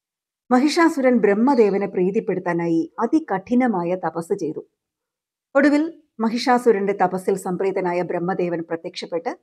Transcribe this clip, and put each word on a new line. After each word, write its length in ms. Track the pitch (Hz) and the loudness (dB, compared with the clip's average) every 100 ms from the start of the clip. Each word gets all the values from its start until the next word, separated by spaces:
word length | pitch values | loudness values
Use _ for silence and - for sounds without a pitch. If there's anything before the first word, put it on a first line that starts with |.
| _ _ _ _ - | _ _ _ _ 0
മഹിഷാസുരൻ 680 | 247 294 339 330 320 254 240 | 2 4 4 2 4 2 4
ബ്രഹ്മദേവനെ 680 | 202 202 254 247 208 196 202 | 4 4 4 4 4 2 -2
പ്രീതിപ്പെടുത്താനായി 1040 | 196 185 220 - 175 175 170 170 165 - - | 0 0 0 -2 -4 -2 -2 0 0 -2 -4
അതികഠിനമായ 960 | 233 311 320 190 190 247 254 185 175 | 0 0 -2 -6 0 0 2 0 -2
തപസ് 400 | 185 175 165 165 | -4 -4 -6 -4
ചെയ്തു. 320 | 196 151 151 - _ _ _ _ _ _ _ _ | -4 -4 -8 -14 _ _ _ _ _ _ _ _
ഒടുവിൽ 380 | 277 285 294 320 - _ - | 2 4 2 0 -8 _ -6
മഹിഷാസുരന്റെ 720 | 226 233 262 247 247 196 196 | -4 -2 0 2 4 2 0
തപസ്സിൽ 440 | 196 185 185 190 190 | 0 0 0 -4 -4
സംപ്രീതനായ 680 | 190 180 190 190 180 175 | -4 -4 -2 -2 -2 -2
ബ്രഹ്മദേവൻ 600 | 175 175 175 190 175 170 | -4 -4 -4 -2 -4 -4
പ്രത്യക്ഷപ്പെട്ട് 760 | 165 165 165 - - 165 254 349 | -6 -8 -8 -14 -8 -6 -6 -10